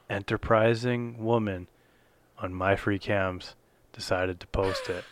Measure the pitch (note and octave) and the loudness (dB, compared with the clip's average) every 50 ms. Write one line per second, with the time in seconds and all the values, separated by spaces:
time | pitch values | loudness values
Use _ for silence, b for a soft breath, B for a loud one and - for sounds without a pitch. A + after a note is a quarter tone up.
0 | _ - - G2+ G2+ - A2+ G#2 - - A#2 A2 A2 A#2 A#2 A2+ A#2+ B2 B2 A#2+ | _ -8 -6 -6 -4 -2 -4 -2 2 4 6 6 6 6 4 2 0 0 -2 -2
1 | A#2+ A#2 A#2+ A#2 A2 A2+ A#2 A#2 A2 G2+ F#2+ F2+ F2+ - _ _ _ _ _ _ | -4 -6 -8 -4 0 2 2 2 2 0 -2 -4 -8 -12 _ _ _ _ _ _
2 | _ _ _ _ _ _ _ - - F#2 F2+ F#2 F#2 G2 G2 F#2 - G#2 G2+ F#2+ | _ _ _ _ _ _ _ -8 -8 -6 -4 0 2 2 2 2 2 0 -2 -2
3 | - - G#2 G2+ F#2+ F#2+ F#2 F2+ - - - - _ _ _ _ _ _ - - | 0 0 0 0 0 0 -2 -6 -10 -14 -18 -20 _ _ _ _ _ _ -16 -14
4 | A2 - B2+ F#2 F#2 F#2 F#2 F2+ - - - - F#2+ F#2+ F#2 - - - F2+ F2+ | -4 -2 0 0 0 -2 -2 -6 -8 -4 -2 0 0 0 0 -2 -4 -6 -6 -8
5 | - - | -8 -12